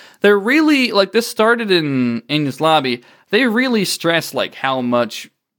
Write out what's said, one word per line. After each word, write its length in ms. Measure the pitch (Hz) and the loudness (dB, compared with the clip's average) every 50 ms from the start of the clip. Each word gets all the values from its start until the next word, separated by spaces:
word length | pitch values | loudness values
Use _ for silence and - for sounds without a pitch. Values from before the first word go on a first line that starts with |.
| - - - _ | -20 -20 -6 _
They're 180 | - 202 208 202 | 2 2 4 2
really, 520 | 190 226 269 311 311 302 302 269 254 220 | 2 2 2 2 2 2 2 2 2 0
like, 200 | - 196 196 190 | 2 0 0 0
this 160 | - 226 233 - | 0 -2 -2 -2
started 420 | - - 214 226 233 233 233 202 | 0 0 2 2 2 0 0 0
in 520 | 185 170 156 147 139 131 123 120 117 117 - - | 0 0 0 0 0 0 0 -2 -2 -4 -6 -4
Enies 320 | 147 151 147 139 127 - | -4 -2 -2 -4 -4 -2
Lobby. 440 | 156 160 160 151 131 127 120 123 - - - _ _ _ | 0 2 2 2 0 0 -4 -6 -8 -14 -20 _ _ _
They 160 | - 220 269 | -2 0 0
really 400 | 233 208 240 254 262 240 220 185 | 0 0 0 0 0 0 0 0
stress, 480 | - - - - 165 170 160 151 - 143 | -2 -4 -4 -2 -2 0 -2 -2 -4 -4
like, 220 | 127 98 87 - | -6 -6 -6 -6
how 260 | - - 135 135 131 | -6 -6 -4 -4 -2
much 480 | 123 120 120 120 120 104 - - - - _ _ _ _ _ | -2 0 0 0 -2 -2 -6 -12 -16 -18 _ _ _ _ _